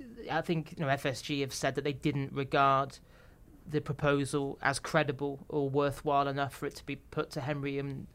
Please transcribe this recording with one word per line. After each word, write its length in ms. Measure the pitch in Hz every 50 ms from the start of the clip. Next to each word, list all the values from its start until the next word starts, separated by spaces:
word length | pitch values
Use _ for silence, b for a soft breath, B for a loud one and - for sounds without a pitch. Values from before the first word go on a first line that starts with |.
| 269 240 - - - -
I 100 | 139 160 160
think, 320 | - 175 160 151 - -
you 80 | - 160
know, 40 | 135
F 160 | 139 139 -
S 160 | 147 123 - -
G 180 | - 147 139
have 120 | 135 127 -
said 220 | - - 139 131
that 100 | 147 135
they 80 | 147 139
didn't 400 | 127 - 151 135 139 139 139 139
regard 680 | 139 135 127 - 143 139 139 135 135 139 120 - - b b b b b b b b b - - - -
the 140 | - 151 147
proposal 760 | - - 139 - 151 143 143 143 139 135 - 147 139 139 143 -
as 180 | - 135 139 -
credible 640 | - - - 160 151 143 139 127 143 143 139 135 - -
or 220 | - 151 139 135
worthwhile 580 | 135 143 143 139 - - - 151 143 143 143 139
enough 260 | 139 139 139 135 -
for 120 | - 143
it 80 | 139 -
to 80 | - -
be 120 | - 139
put 340 | - - - - 151 - -
to 100 | - 156
Henry 380 | 127 143 151 143 139 143 139 139
and, 280 | 139 139 135 135 - -